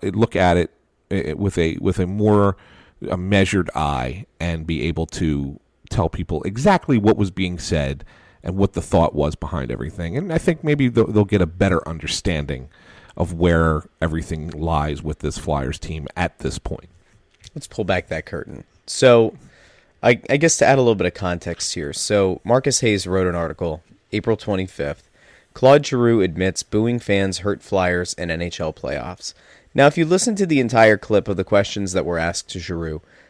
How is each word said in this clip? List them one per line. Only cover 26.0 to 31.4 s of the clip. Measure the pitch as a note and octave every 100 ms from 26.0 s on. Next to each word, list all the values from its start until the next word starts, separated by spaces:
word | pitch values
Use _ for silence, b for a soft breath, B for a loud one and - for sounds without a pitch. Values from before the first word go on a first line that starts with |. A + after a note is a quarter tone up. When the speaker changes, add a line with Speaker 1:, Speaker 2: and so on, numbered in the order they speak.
| A#2+ A#2
Speaker 2:
admits | F#2 D#2+ F#2 -
booing | - G#2 A#2 A#2+
fans | - G2 G2 F2+
hurt | G2+ G2
Flyers | - G2 F2+ F2+ F2+
in | - F2
N | E2
H | F2 -
L | D#2+
playoffs. | - C2 C#2+ A#1+ F#2 - - b b b D3
Now, | C#3
if | D#3+
you | D#3+
listen | F3+ A#3+ G3+
to | F#3
the | D3
entire | A#2 A#2 A2 G#2+
clip | - G#2 -
of |
the | F#2